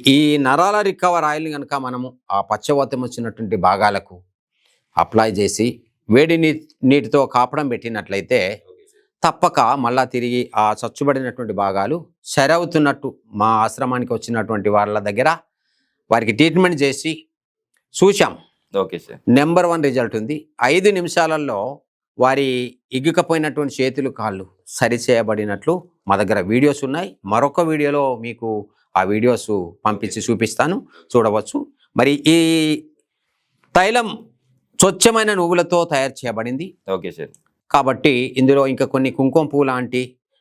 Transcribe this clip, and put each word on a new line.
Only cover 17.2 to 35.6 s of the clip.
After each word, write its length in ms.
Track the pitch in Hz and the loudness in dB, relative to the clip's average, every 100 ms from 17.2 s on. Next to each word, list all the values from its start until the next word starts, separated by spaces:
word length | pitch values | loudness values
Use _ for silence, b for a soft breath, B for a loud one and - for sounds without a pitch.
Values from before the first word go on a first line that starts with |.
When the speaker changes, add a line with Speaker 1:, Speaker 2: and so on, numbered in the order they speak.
| - _ _ _ _ _ _ - | -12 _ _ _ _ _ _ 2
Speaker 1:
చూశాం. 360 | 190 202 139 87 _ _ _ 98 | 4 4 0 -2 _ _ _ -4
Speaker 2:
ఓకే 200 | 92 85 | -4 -6
సార్. 220 | - - - | -14 -8 2
Speaker 1:
నెంబర్ 380 | 123 151 175 175 | 2 4 2 2
వన్ 160 | 170 | 0
రిజల్ట్ 340 | 143 123 117 110 | 0 -2 -4 -4
ఉంది. 320 | 110 151 - - | -6 -8 -12 -2
ఐదు 280 | 123 170 196 | 2 4 2
నిమిషాలలో 920 | 196 175 - 160 156 143 104 113 143 _ _ _ - | 2 0 0 0 0 -4 -4 -6 -10 _ _ _ 0
వారి 600 | 127 135 139 127 123 - _ | 2 2 0 -2 -6 -12 _
ఇగ్గుకపోయినటువంటి 920 | 131 139 165 170 165 156 139 143 - | -4 0 0 2 0 -2 -4 -6 -2
చేతులు 280 | 131 127 135 | -2 -2 -6
కాళ్ళు 400 | - 107 95 95 _ - | -6 -6 -6 -12 _ -18
సరిచేయబడినట్లు 1200 | - 117 120 - 117 110 107 104 101 151 180 - _ - | -6 -2 -2 0 0 0 -2 -4 -4 -4 -4 -6 _ -2
మా 80 | 98 | 0
దగ్గర 240 | 98 - | 2 0
వీడియోస్ 440 | 185 120 143 139 | 0 2 2 0
ఉన్నాయి. 320 | 135 147 190 - | -4 -6 -8 -12
మరొక 360 | 98 110 139 143 | -4 0 0 0
వీడియోలో 560 | 165 156 143 143 139 120 | -2 -2 -2 0 -2 -4
మీకు 520 | 117 120 113 107 101 _ _ - | -8 -8 -6 -6 -8 _ _ -2
ఆ 60 | |
వీడియోస్ 680 | 95 104 120 113 - 104 85 85 107 | 0 2 2 0 -2 -4 -4 -6 -4
పంపించి 360 | 104 107 110 101 | -4 -6 -6 -2
చూపిస్తాను, 560 | 110 113 - 139 202 - b b 123 | -2 -2 0 -2 -2 -8 b b 2
చూడవచ్చు. 500 | 110 104 104 285 - _ _ - | 2 0 -2 -8 -10 _ _ 0
మరి 260 | 127 143 151 | 2 2 2
ఈ 100 | 165 165 165 156 156 156 _ _ _ _ _ _ _ _ | 4 4 2 0 -2 -6 _ _ _ _ _ _ _ _
తైలం 440 | 175 190 240 226 156 - _ _ _ _ - | 2 2 2 -2 -6 -16 _ _ _ _ 2
స్వచ్ఛమైన 540 | - 185 220 226 214 | 2 4 4 4 2
నువ్వులతో 500 | 202 170 180 | 0 2 0